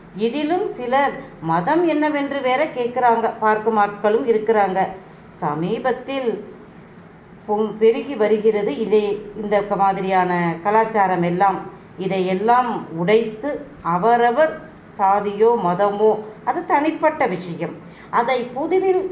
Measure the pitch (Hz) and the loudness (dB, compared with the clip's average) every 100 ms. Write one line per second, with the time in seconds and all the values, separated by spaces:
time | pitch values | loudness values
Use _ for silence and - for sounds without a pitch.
0 | - 180 226 285 302 359 427 - 247 262 | -18 -4 -2 -2 -2 -2 -2 -6 -2 0
1 | 277 190 - - 160 170 175 320 339 302 | 0 -2 -12 -8 -2 0 2 2 2 2
2 | 302 294 277 277 254 262 311 247 233 254 | 0 -2 -4 -2 0 0 0 -2 -4 0
3 | 240 226 220 - 220 214 214 220 202 208 | 2 2 0 0 0 0 2 2 0 0
4 | 214 220 262 214 214 214 190 185 185 - | 0 2 2 0 2 2 2 0 -2 -6
5 | - - - - 160 147 175 233 254 262 | -18 -20 -20 -8 -6 -2 -2 -2 -2 -4
6 | 269 269 247 190 - - - - - - | -4 -4 -2 -4 -8 -18 -20 -20 -20 -20
7 | - - - - - 214 214 214 226 269 | -20 -20 -20 -14 -4 -2 -2 2 2 2
8 | 277 226 220 214 214 208 202 277 202 214 | -2 0 2 2 2 2 0 -2 2 2
9 | 202 202 - 214 208 202 202 190 196 190 | 2 -4 -8 -10 -2 -2 0 0 0 0
10 | 190 190 180 175 170 165 208 220 220 214 | 0 2 2 0 -2 -2 0 2 2 2
11 | 190 180 170 180 196 160 - - - - | 2 2 0 2 2 0 -6 -16 -18 -8
12 | 185 190 185 185 214 247 240 190 - 165 | -4 -2 0 0 2 2 2 -4 -6 -4
13 | 180 220 220 - 277 277 - - 165 175 | 2 2 2 -6 -8 -8 -10 -10 -4 0
14 | 220 240 240 240 320 - - - - - | 2 4 4 4 2 0 -14 -20 -16 -2
15 | 196 202 202 202 226 233 175 175 202 208 | 2 2 0 2 4 4 0 2 0 4
16 | 214 208 - - - 294 339 302 311 - | 2 2 -4 -8 -4 -4 0 0 0 0
17 | 302 302 254 175 175 160 151 - - - | 0 0 -2 -2 -8 -8 -8 -10 -18 -20
18 | - 202 262 254 220 247 320 370 381 370 | -6 -2 0 -2 -4 -6 -2 0 2 0
19 | - | 0